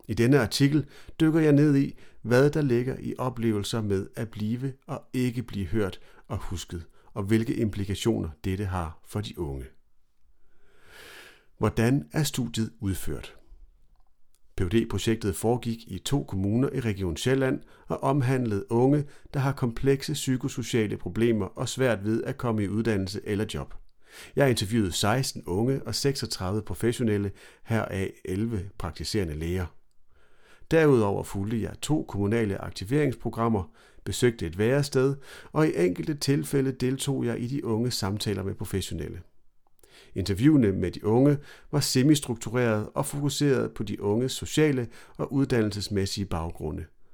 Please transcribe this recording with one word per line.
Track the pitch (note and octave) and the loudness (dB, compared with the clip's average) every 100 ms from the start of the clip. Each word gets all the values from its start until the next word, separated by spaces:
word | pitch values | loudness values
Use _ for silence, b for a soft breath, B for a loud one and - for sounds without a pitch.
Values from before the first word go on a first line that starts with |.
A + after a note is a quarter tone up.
| - | -6
I | |
denne | G#2+ A#2+ C#3+ | 2 4 6
artikel | G#2 - C#3 D3 - B B - | 4 2 4 2 -2 B B 0
dykker | D#3+ E3 | 2 4
jeg | D#3 | 6
ned | C#3+ D3+ C#3 | 6 6 4
i, | - - b b | 2 -4 b b
hvad | - B2 D3 | 2 6 6
der | D#3 | 4
ligger | C#3+ A#2 B2+ - | 2 2 0 -4
i | A#2 A#2+ | -6 -4
oplevelser | B2+ A#2+ A2+ G#2 G2 A#2 | -6 -2 0 0 -2 -2
med | G#2+ G2 G2+ - | 0 -2 -2 -8
at | A2 | -8
blive | G2+ G#2+ A#2+ C3+ C3 - | -4 -4 -2 -6 -8 -10
og | C3 - | -12 -6
ikke | B2+ B2+ A#2+ | -2 -2 -2
blive | A2 G2+ E2 | -8 -6 -2
hørt | A2 F#2+ - b b b | 0 0 -4 b b b
og | G2+ | -8
husket, | - F2+ - E2+ - b b | -6 -8 -8 -12 -12 b b
og | - | -8
hvilke | G2 A2 A2+ | 2 2 2
implikationer | - G#2+ G#2 G2 F#2+ A#2 A2 E2 - | 0 -2 -2 -4 -2 0 0 -4 -6
dette | F#2+ F#2+ | -6 -4
har | F#2+ F#2 D#2 - - | -4 -4 -6 -10 -10
for | G#2 | -8
de | G#2 D#2 | -8 -8
unge. | D2+ C2+ - - _ - _ _ - - B B B B B B B B B B B - | -8 -8 -12 -18 _ -20 _ _ -20 -20 B B B B B B B B B B B 0
Hvordan | G#2 - A2+ C#3+ - | 0 4 4 2 0
er | D#3 | -2
studiet | D3 - A#2 A2 A2 - | 0 -2 -4 -2 -4 -2
udført? | G2 F2 - C#2+ - - - - - _ - _ - _ - - - - | -4 -2 -4 -6 -10 -18 -20 -20 -20 _ -20 _ -20 _ -20 -20 -10 -2
P | |
H | |
D-projektet | F2 A2+ A2+ G2 A2+ A2+ G#2 - | 2 2 2 -2 0 0 -2 0
foregik | A2 B2 A#2 A2+ - | 0 0 -2 -8 -10
i | F#2+ | -10
to | - C#3+ | -2 -2
kommuner | C#3+ G2 G2 A2+ C3+ | -2 -2 0 2 0
i | C#3 | 0
Region | A#2 F#2+ F2+ D#2 | -4 -2 -4 -2
Sjælland | B2+ C3+ C3 C#3 b b b | 0 2 2 -2 b b b
og | E3 | -2
omhandlede | C3+ C#3+ B2 C3 A#2 G2 G2 | 0 2 2 0 0 -2 0
unge, | A#2 C3 D3 C#3+ B B | 2 4 4 0 B B
der | C#3+ | -2
har | C3+ | -2
komplekse | C#3 B2 A2 C3+ C#3 - | 0 -2 0 2 2 0
psykosociale | C#3+ - B2+ C3+ - A2+ A#2 G#2 G#2 | -4 0 0 -2 -6 -2 0 0 -2
problemer | A2 G2+ A#2+ G#2+ F#2 | -4 2 2 2 -2
og | - B2 | -4 -6
svært | B2+ C3 G2+ | 0 0 2
ved | G#2 A#2 | 0 0
at | B2 C#3 | -2 -4
komme | A#2+ A2 | -2 0
i | G2 | 0
uddannelse | G#2+ A2+ G2+ F#2 G#2 | 0 2 0 -2 -6
eller | - G2+ G#2+ | -4 -2 -2
job. | D2 - - - - B B B - | -6 -8 -12 -16 -20 B B B 2
Jeg | C#3 | 4
interviewede | A2+ G2 A#2 F#2 | 4 2 2 2
seksten | - G#2 B2+ C3+ - - | 2 2 2 -2 -6 -4
unge | F#2+ B2 C#3 | 0 0 -2
og | A#2 | -4
seksogtredive | - C#3 C#3 A2+ - F#2 G#2+ | -2 0 0 -6 -4 -2 -2
professionelle, | G#2+ F#2 A2+ A#2+ A2+ G#2 G2+ B B B | -4 0 0 2 0 0 -2 B B B
heraf | - A2+ - F#2+ F#2+ - | -2 0 0 -4 -4 -6
elleve | - F#2+ A2+ G#2 F#2+ - | -6 -2 -2 -2 -6 -8
praktiserende | E2 - E2 A2 E2+ | -8 -6 -4 -2 -2
læger. | D2+ E2 F#2 F2 - - - - b b b b b - | -4 -2 -2 -4 -10 -20 -20 -20 b b b b b 2
Derudover | D#3+ D3+ B2 G2+ G2 | 6 8 8 6 0
fulgte | F#2 G2 G2+ A#2 | -4 -4 -2 -2
jeg | E2+ - | -4 -6
to | - D3+ | -2 -2
kommunale | - G2+ G2+ A#2 G#2 F#2+ | 0 -2 2 2 0 -2
aktiveringsprogrammer, | F#2 - G2 D3 C#3+ A2+ A#2 A2+ A#2 G#2 - b b b | -6 -8 -2 2 2 -2 -6 0 2 2 -2 b b b
besøgte | - - B2 A#2 E2 | -8 2 2 2 -6
et | F2 | 0
værested, | A2+ C#3+ C#3+ C3 C3+ C#3 B B B | 2 2 2 2 2 0 B B B
og | D3+ D#3 | 2 2
i | - | 2
enkelte | F3+ E3 D#3+ | 0 0 -4
tilfælde | D3 C3+ C#3+ D3 C#3+ C3+ | -2 0 0 2 0 0
deltog | B2+ B2+ C3+ C#3 C3+ | 0 -2 -2 -2 -2
jeg | A#2+ A2+ | -2 -4
i | A#2+ | -4
de | C#3 | -4
unge | A2+ A2 B2 | -2 -2 0
samtaler | - F#2+ G#2 A2 G2 | -2 -4 -2 -2 -2
med | F#2+ | -4
professionelle. | G2 - F#2+ - E2 D#2+ F2 - - - _ _ _ b b b | -6 -4 -4 -4 -6 -8 -10 -16 -20 -20 _ _ _ b b b
Interviewene | G2 F#2 F#2+ C#3+ D3 G#2 | -6 -2 4 6 6 4
med | F#2+ F2+ | 2 -2
de | - | -2
unge | G#2 A#2+ C#3+ C#3+ B B B | 2 4 4 2 B B B
var | C#3+ | -2
semistruktureret | - C3 C#3+ D3 - A2+ A2+ B2 A#2 G#2+ G#2+ | 2 2 4 4 0 -8 -4 0 2 0 -2
og | - C#3 | -4 -4
fokuseret | C#3+ C#3+ - D3 A#2+ A2+ | -2 -2 0 2 2 0
på | - | -4
de | G#2 - | -8 -4
unges | G2+ A2 C3 | 0 0 -2
sociale | - - D3+ D3+ B2+ A2+ B B B | -4 -2 2 2 2 -4 B B B
og | - | -2
uddannelsesmæssige | C#3 C3+ B2 G#2+ G2+ - G2 F#2+ G#2 G2 | 0 2 2 2 -2 -2 -2 -2 -2 -4
baggrunde, | E2+ E2+ - D#2 E2 E2 - - | -4 -4 -6 -8 -8 -12 -18 -20